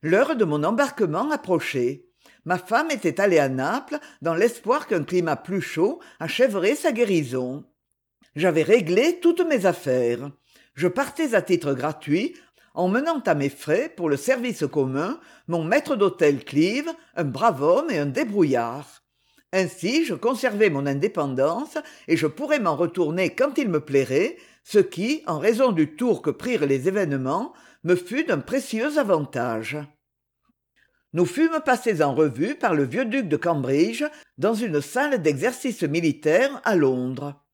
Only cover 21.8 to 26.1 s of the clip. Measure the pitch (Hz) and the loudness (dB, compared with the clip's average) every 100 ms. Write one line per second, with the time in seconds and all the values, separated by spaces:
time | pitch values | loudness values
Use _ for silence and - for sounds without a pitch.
21.8 | 294 - - 160 151 - 277 294 196 143 | -10 -18 -2 0 0 -4 -2 0 2 0
22.8 | 170 175 160 170 190 233 277 294 254 160 | -2 0 -2 0 -2 0 0 0 0 0
23.8 | 147 139 123 135 214 - - _ - 214 | 2 0 2 2 0 -4 -20 _ 0 2
24.8 | 185 - 208 302 - 160 175 226 262 175 | 2 0 -2 -2 -2 0 2 4 2 2
25.8 | 151 - 247 | 0 0 0